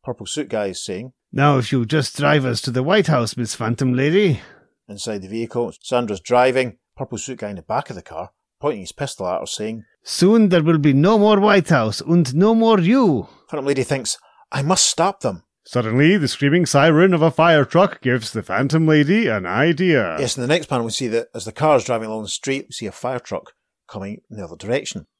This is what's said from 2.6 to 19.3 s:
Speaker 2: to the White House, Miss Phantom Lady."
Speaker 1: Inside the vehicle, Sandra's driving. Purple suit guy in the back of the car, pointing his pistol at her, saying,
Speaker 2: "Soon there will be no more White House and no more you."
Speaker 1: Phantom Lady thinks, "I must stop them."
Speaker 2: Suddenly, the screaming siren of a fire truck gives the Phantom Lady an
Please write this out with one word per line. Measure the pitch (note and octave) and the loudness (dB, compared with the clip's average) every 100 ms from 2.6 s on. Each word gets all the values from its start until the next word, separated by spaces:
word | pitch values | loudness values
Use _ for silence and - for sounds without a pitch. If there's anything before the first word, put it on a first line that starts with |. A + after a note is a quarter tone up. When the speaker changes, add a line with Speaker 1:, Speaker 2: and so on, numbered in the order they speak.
Speaker 2:
to | - | -4
the | B2 | -4
White | C3+ G#3+ F3 | 0 0 2
House, | C#3+ A2+ - | 0 0 -4
Miss | A#2 | -8
Phantom | - A2 A#2 C3 | -6 -4 -2 0
Lady." | B2 C#3 F3+ G3+ B2 - _ _ _ _ | 0 2 2 2 0 -6 _ _ _ _
Speaker 1:
Inside | G2+ - G#2 | -14 -10 -10
the | F#2 | -8
vehicle, | A2 A#2 A#2+ A#2 - | -8 -6 -4 -6 -8
Sandra's | - B2 A#2+ G2 | -4 -4 -2 -8
driving. | - A#2+ B2+ B2+ B2+ - _ - | -2 2 2 2 -2 -6 _ -14
Purple | C3+ A2 | -12 -10
suit | - B2 | -10 -10
guy | G#2 | -10
in | G2 | -12
the | |
back | - A2+ - | -6 -6 -6
of | G2+ | -14
the | |
car, | - D#3+ F3+ _ _ _ | -14 -14 -14 _ _ _
pointing | C#3+ A2+ | -6 -6
his | F#2 | -12
pistol | - C#3 - F#2 | -10 -10 -8 -6
at | F2+ | -6
her, | - | -6
saying, | - G#2+ A2+ - _ | -8 -10 -10 -16 _
Speaker 2:
"Soon | - - F3+ A3+ G#3+ | -12 2 4 6 4
there | F3 | 4
will | D#3 E3 | 2 2
be | D3 | 4
no | C3+ E3+ A3 | 4 4 4
more | G#3 G#3 | 4 4
White | G#3 G3+ - | 4 2 4
House | D3+ A2 - | 2 2 -4
and | - F3 C#3 | 0 2 2
no | C3+ G3+ | 2 4
more | A3+ A3+ G#3+ | 4 4 4
you." | E3+ B3+ A3+ C3 - _ _ | 4 4 4 2 -4 _ _
Speaker 1:
Phantom | - C#3 | -6 -2
Lady | C3+ | -2
thinks, | B2 C#3 A2 - _ _ _ | 0 -2 -4 -8 _ _ _
"I | C3+ | -6
must | C#3 F3+ - | 0 0 0
stop | - F3 G3 | 0 -2 -2
them." | C3 F2+ _ _ - | -6 -6 _ _ -6
Speaker 2:
Suddenly, | B2 A2 A#2 D3+ G3+ | -4 0 2 4 4
the | C#3 | 0
screaming | - C#3+ E3 E3 | 0 0 2 2
siren | C#3+ D#3 D#3 F#3+ | 4 4 6 4
of | F3 | 4
a | D#3+ | 2
fire | - E3 D#3+ C#3 | 4 4 4 4
truck | E3 G3 - | 2 2 0
gives | B2+ B2 A2+ | -2 -2 -2
the | A2+ | -10
Phantom | - F#2+ C3+ D#3+ D#3+ | -6 -2 0 2 4
Lady | D3+ C#3+ G#3 | 4 4 2
an | G#3 | 0